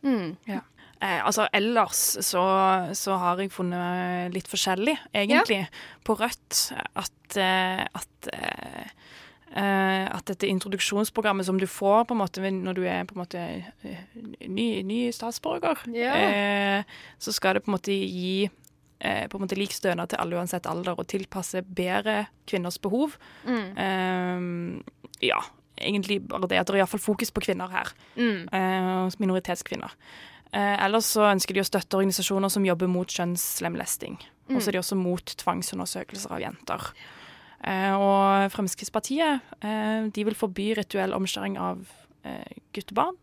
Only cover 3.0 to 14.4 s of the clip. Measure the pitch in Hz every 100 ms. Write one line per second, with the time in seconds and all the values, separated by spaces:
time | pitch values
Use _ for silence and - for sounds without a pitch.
3 | - 190 175 180 196 - 180 175 175 180
4 | 180 180 180 180 - 202 - 185 233 294
5 | - 214 202 302 440 202 170 - - -
6 | - - 226 - _ - - - - -
7 | - _ _ 202 185 185 185 185 - 180
8 | - _ - - - - - - - -
9 | - - - - - 247 202 190 190 190
10 | 190 180 - 190 202 190 196 190 - 202
11 | 214 - 214 196 185 190 185 - 196 214
12 | 233 233 190 - 190 190 185 185 180 180
13 | 180 196 180 180 170 175 180 - 208 180
14 | 190 226 220 -